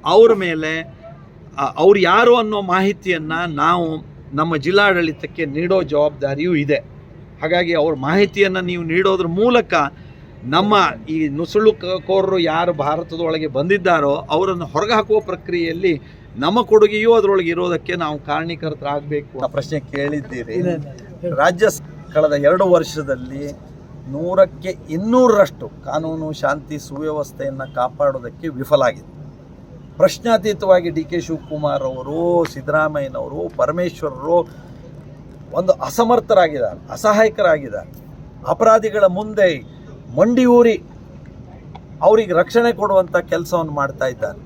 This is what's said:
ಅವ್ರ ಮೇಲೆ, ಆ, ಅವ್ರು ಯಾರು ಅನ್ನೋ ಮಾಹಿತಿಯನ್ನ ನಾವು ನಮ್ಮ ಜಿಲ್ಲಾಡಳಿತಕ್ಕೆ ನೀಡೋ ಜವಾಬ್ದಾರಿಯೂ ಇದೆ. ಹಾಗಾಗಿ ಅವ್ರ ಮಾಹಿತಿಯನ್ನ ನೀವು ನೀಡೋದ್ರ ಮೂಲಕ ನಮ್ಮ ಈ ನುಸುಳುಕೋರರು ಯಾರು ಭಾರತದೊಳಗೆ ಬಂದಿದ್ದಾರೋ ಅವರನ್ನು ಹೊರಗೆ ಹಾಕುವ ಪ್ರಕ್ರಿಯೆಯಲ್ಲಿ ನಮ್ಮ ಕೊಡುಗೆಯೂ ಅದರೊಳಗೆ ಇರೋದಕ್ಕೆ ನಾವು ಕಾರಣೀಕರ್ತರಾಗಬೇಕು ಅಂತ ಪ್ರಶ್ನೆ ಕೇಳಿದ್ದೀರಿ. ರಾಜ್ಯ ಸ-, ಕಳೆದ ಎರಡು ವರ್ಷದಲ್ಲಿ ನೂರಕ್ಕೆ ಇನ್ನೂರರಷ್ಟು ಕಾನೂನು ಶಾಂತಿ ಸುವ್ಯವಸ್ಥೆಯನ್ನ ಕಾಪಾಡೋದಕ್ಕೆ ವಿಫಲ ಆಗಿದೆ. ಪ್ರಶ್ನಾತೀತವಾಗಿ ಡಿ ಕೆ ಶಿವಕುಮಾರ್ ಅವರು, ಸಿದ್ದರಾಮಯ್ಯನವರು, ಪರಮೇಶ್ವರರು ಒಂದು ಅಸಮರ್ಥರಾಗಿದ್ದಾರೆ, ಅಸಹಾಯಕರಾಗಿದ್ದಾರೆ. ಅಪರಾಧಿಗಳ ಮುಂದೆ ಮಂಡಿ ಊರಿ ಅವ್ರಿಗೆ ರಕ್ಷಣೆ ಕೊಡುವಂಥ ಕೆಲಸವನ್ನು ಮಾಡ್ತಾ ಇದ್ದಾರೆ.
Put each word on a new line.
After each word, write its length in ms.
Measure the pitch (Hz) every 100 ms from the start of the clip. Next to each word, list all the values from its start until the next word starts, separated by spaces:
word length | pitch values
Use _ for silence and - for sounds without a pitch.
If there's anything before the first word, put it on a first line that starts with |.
| 147
ಅವ್ರ 280 | 190 226
ಮೇಲೆ, 480 | 214 185 156 156 160 165 - - - - - - -
ಆ, 80 | 139 -
ಅವ್ರು 220 | 175 208
ಯಾರು 360 | 175 196 233 240
ಅನ್ನೋ 260 | 220 208
ಮಾಹಿತಿಯನ್ನ 720 | 190 180 196 202 185 170 156 160 175
ನಾವು 580 | 143 156 180 165 156 - - -
ನಮ್ಮ 240 | 139 160 160
ಜಿಲ್ಲಾಡಳಿತಕ್ಕೆ 880 | 151 196 202 180 165 151 165 - 156
ನೀಡೋ 380 | 143 175 190
ಜವಾಬ್ದಾರಿಯೂ 720 | - 147 147 143 139 139 175 165
ಇದೆ. 440 | 147 143 - - - - - -
ಹಾಗಾಗಿ 320 | 156 175 175
ಅವ್ರ 220 | 165 156 147
ಮಾಹಿತಿಯನ್ನ 640 | 135 180 202 202 196 185
ನೀವು 240 | 180 175
ನೀಡೋದ್ರ 440 | 165 165 190 190 170
ಮೂಲಕ 460 | 175 233 240 - 170 143 - - - - -
ನಮ್ಮ 320 | 120 160 202 208 165 123 110
ಈ 180 | 160 156
ನುಸುಳುಕೋರರು 1120 | 139 170 208 220 214 180 185 - 190 190 190
ಯಾರು 340 | 165 156 175
ಭಾರತದೊಳಗೆ 760 | 156 143 156 170 165 165 160 156
ಬಂದಿದ್ದಾರೋ 640 | 131 165 202 180 165 143
ಅವರನ್ನು 520 | 147 - 151 190 180 160
ಹೊರಗೆ 280 | 147 208
ಹಾಕುವ 260 | 220 214 214
ಪ್ರಕ್ರಿಯೆಯಲ್ಲಿ 840 | - 180 - 175 165 160 190 147 - - - 107
ನಮ್ಮ 240 | 147 220
ಕೊಡುಗೆಯೂ 520 | - 214 214 214 226
ಅದರೊಳಗೆ 360 | 233 196 196 170
ಇರೋದಕ್ಕೆ 460 | 170 180 165 - 175
ನಾವು 240 | 156 151
ಕಾರಣೀಕರ್ತರಾಗಬೇಕು 1200 | 147 147 165 165 160 147 143 147 147 147 139 131
ಅಂತ 120 | 139
ಪ್ರಶ್ನೆ 280 | 139 135 151
ಕೇಳಿದ್ದೀರಿ. 840 | - 139 143 151 123 127 117 180 180 165 143 - - - 175 139
ರಾಜ್ಯ 340 | 160 175 208
ಸ-, 120 | - - - -
ಕಳೆದ 180 | 151 156
ಎರಡು 380 | 143 143 180 190
ವರ್ಷದಲ್ಲಿ 840 | 175 156 156 139 127 127 139 143 143 - - - - 127
ನೂರಕ್ಕೆ 680 | 131 127 190 190 - 180 - -
ಇನ್ನೂರರಷ್ಟು 760 | 160 214 247 247 208 170 - 156 - 139
ಕಾನೂನು 460 | 143 160 160 156
ಶಾಂತಿ 480 | 151 143 147 139 151
ಸುವ್ಯವಸ್ಥೆಯನ್ನ 840 | - 143 156 151 143 - 135 135
ಕಾಪಾಡೋದಕ್ಕೆ 840 | 135 127 123 - 143 135 120 - 165
ವಿಫಲ 340 | 131 135 147
ಆಗಿದೆ. 380 | 123 - - - - - - - - - - -
ಪ್ರಶ್ನಾತೀತವಾಗಿ 920 | 180 - 233 220 208 208 190 185 170
ಡಿ 140 | 156
ಕೆ 180 | 156 175
ಶಿವಕುಮಾರ್ 600 | 165 160 - 151 147 139
ಅವರು, 640 | 131 131 131 156 175 175 160
ಸಿದ್ದರಾಮಯ್ಯನವರು, 960 | 143 131 151 156 151 139 127 127 117 175 -
ಪರಮೇಶ್ವರರು 1120 | 127 165 180 - 151 127 143 175 165 - - - - - - - - - -
ಒಂದು 200 | - 180
ಅಸಮರ್ಥರಾಗಿದ್ದಾರೆ, 1160 | - 135 - 233 240 - 196 170 147 110 87 -
ಅಸಹಾಯಕರಾಗಿದ್ದಾರೆ. 1000 | 120 214 208 220 214 190 156 131 101 - - - - - - -
ಅಪರಾಧಿಗಳ 560 | - 220 226 214 208
ಮುಂದೆ 580 | 196 180 214 214 185 143 - - - - - 127
ಮಂಡಿ 280 | 208 240 247
ಊರಿ 360 | 240 233 208 - - - - - - - - - - - -
ಅವ್ರಿಗೆ 320 | 165 220 208
ರಕ್ಷಣೆ 400 | 165 175 233 233
ಕೊಡುವಂಥ 440 | 185 208 190 175 175
ಕೆಲಸವನ್ನು 540 | 170 170 170 175 160
ಮಾಡ್ತಾ 340 | 147 139 - 131
ಇದ್ದಾರೆ. 340 | 120 104 -